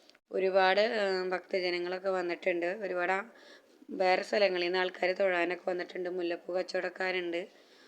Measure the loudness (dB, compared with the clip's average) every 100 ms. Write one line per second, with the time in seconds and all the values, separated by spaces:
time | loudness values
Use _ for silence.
0 | _ -20 _ 0 2 4 6 6 2 2
1 | 0 0 -2 -4 -4 -2 -2 -2 -4 -4
2 | -2 -2 -2 -2 -2 0 -2 -4 -4 -2
3 | 0 0 -2 -12 -20 -20 _ -20 -10 0
4 | 4 4 2 4 4 2 0 0 0 0
5 | -2 2 2 2 0 -2 -4 -4 -4 -6
6 | -6 -4 -4 -4 -4 -4 -2 -4 -4 -4
7 | -2 -2 -2 -4 -6 -14 -20 -20